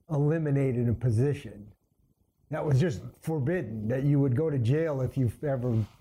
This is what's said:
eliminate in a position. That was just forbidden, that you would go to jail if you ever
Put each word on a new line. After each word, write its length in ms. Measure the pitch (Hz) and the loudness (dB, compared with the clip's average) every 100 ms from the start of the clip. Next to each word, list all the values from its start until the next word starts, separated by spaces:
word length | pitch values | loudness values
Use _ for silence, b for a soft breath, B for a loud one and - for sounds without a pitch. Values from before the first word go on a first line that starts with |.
| - | -6
eliminate 680 | 147 147 165 151 139 135 120 | -2 0 0 0 2 2 0
in 120 | 120 | 0
a 60 | |
position. 720 | 117 127 110 139 139 107 101 101 - _ _ _ _ _ _ _ | 0 2 2 2 0 -8 -16 -20 -20 _ _ _ _ _ _ _
That 160 | 156 156 | -6 0
was 140 | 131 | 2
just 220 | 170 98 117 - | 2 0 -8 -12
forbidden, 680 | - 160 131 180 107 110 107 | -6 -2 0 -2 -4 -6 -2
that 140 | 131 | 0
you 160 | 143 143 | 2 4
would 160 | 139 120 | 4 2
go 140 | 160 | 0
to 80 | 139 | 0
jail 440 | 113 147 165 139 | 2 2 0 -2
if 160 | 127 - | -2 0
you 120 | 123 - 151 | -2 -2 -4
ever 280 | 135 123 113 104 - | -2 0 0 -2 -8